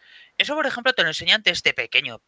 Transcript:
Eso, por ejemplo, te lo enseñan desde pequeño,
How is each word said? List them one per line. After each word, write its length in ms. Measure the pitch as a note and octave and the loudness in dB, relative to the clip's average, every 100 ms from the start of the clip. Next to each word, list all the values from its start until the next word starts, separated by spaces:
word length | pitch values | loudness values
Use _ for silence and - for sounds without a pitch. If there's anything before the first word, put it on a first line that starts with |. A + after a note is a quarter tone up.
| _ - - _ | _ -20 -20 _
Eso, 180 | G3+ D4+ | -2 0
por 100 | C#4+ | -2
ejemplo, 280 | B3 B3 | 0 0
te 80 | B3+ | 2
lo 80 | E3 | 0
enseñan 320 | D3+ E3+ G#3 | 0 0 2
desde 300 | - E3+ - | 2 0 0
pequeño, 480 | C3+ A#2 B2+ C3+ A2+ | -2 0 -2 -2 -12